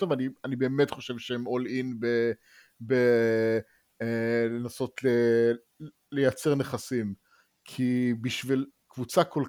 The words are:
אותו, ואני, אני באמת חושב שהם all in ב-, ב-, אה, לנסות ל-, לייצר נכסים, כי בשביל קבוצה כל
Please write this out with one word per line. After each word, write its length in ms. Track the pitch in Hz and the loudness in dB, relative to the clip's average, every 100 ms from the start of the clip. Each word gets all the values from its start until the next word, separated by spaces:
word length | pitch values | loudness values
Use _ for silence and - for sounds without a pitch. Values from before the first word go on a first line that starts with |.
אותו, 80 | 180 | -2
ואני, 200 | 131 131 - 135 | 0 -2 -6 -6
אני 100 | 135 | -2
באמת 360 | 131 139 143 | 0 2 0
חושב 260 | - - 120 | 0 -8 -10
שהם 300 | - 123 123 | -6 -6 -2
all 200 | 127 117 | -2 -2
in 280 | 127 127 113 | -4 -4 -2
ב-, 320 | 120 117 117 113 _ - _ - 113 | 0 2 2 -2 _ -20 _ -14 0
ב-, 720 | 127 123 117 113 113 113 113 - _ _ - | 4 6 6 4 2 2 0 -2 _ _ -8
אה, 460 | 117 117 117 117 117 | -4 -2 0 0 0
לנסות 540 | 120 120 - 127 - | -2 -6 -6 -6 0
ל-, 840 | 131 120 117 117 117 120 _ - 156 _ - | 2 4 4 6 4 0 _ -18 -18 _ -8
לייצר 440 | 139 135 - 156 139 | 0 0 2 0 0
נכסים, 580 | - 120 - 127 107 98 _ _ _ _ - | -2 -6 -4 -4 -4 -8 _ _ _ _ -14
כי 480 | - 123 123 123 113 | -4 0 2 0 0
בשביל 440 | 120 - 127 135 139 _ _ | -4 -6 -2 -2 -2 _ _
קבוצה 360 | - 120 143 | -10 -6 -6
כל 200 | - 151 | -6 -6